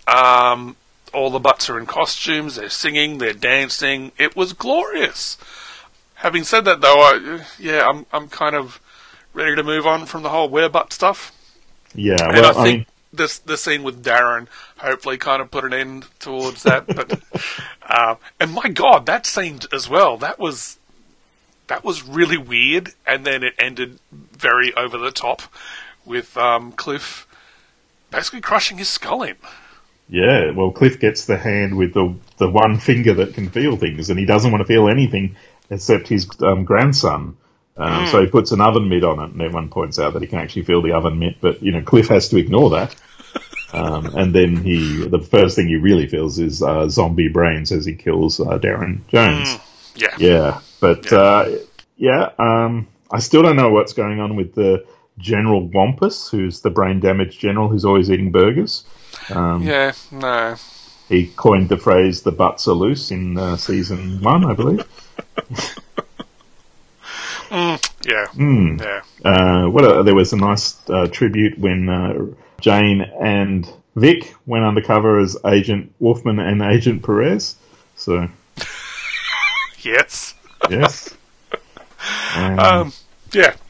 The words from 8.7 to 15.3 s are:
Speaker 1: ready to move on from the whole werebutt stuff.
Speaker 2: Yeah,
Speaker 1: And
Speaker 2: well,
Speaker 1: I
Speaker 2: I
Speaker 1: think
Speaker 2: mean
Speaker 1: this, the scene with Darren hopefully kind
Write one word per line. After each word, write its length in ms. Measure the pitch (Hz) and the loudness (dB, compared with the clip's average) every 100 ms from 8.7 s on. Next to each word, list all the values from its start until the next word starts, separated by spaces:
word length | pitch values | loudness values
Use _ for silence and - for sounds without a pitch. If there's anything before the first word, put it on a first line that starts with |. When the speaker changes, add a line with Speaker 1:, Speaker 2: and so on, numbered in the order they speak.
| - _ _ - - _ | -14 _ _ -20 -20 _
Speaker 1:
ready 200 | 151 156 147 | -6 -2 -2
to 60 | |
move 240 | 151 156 151 | -2 -2 -2
on 200 | 160 156 | -2 -4
from 160 | 165 | -10
the 80 | 151 | -6
whole 180 | 156 151 | -4 -2
werebutt 420 | 147 160 160 - | 0 0 0 -4
stuff. 420 | - 185 196 - _ _ _ _ _ _ | -2 -2 -2 -10 _ _ _ _ _ _
Speaker 2:
Yeah, 200 | - 101 92 82 | -6 0 0 2
Speaker 1:
And 40 | 156 | 6
Speaker 2:
well, 200 | 113 123 | 6 6
Speaker 1:
I 40 | |
Speaker 2:
I 40 | |
Speaker 1:
think 120 | 120 117 | 2 2
Speaker 2:
mean 80 | 113 _ _ | -4 _ _
Speaker 1:
this, 260 | - 156 - | -6 -6 -6
the 180 | - 151 | -10 -8
scene 240 | - 147 | -4 -4
with 200 | 139 123 | -6 -8
Darren 440 | 123 120 123 117 117 - - - | 0 2 2 -2 -8 -20 -20 -10
hopefully 400 | 135 131 135 131 | -6 -6 -6 -6
kind 240 | 147 | -2